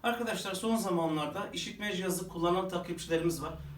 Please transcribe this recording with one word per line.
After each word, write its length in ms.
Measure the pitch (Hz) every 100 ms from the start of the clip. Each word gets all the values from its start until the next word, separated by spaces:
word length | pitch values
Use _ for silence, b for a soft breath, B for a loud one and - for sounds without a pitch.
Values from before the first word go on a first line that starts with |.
Arkadaşlar, 500 | 233 240 220 185 196
son 220 | 185 226 220
zamanlarda 720 | 185 175 165 151 147 139 -
işitme 420 | - 220 - 208 180
cihazı 320 | 185 180 185
kullanan 420 | 175 170 185 185
takipçilerimiz 720 | 175 - 160 - 165 170 139
var. 100 | 156 - B